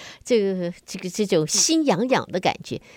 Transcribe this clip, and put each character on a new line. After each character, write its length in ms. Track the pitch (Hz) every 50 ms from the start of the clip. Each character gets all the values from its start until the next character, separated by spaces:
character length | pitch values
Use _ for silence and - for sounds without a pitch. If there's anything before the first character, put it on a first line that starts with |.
| - - - - -
这 160 | - 254 220
个， 320 | 196 196 190 185 175 170 175 - _
这 120 | - -
个， 120 | 180 - 180
这 160 | - - 214
种 200 | 190 190 160 156
心 400 | 151 - - - - 311 320 311
痒 200 | 277 185 165 233
痒 180 | 254 254 170 - -
的 80 | - 185
感 140 | - 165 - - -
觉？ 160 | - 117 - - - -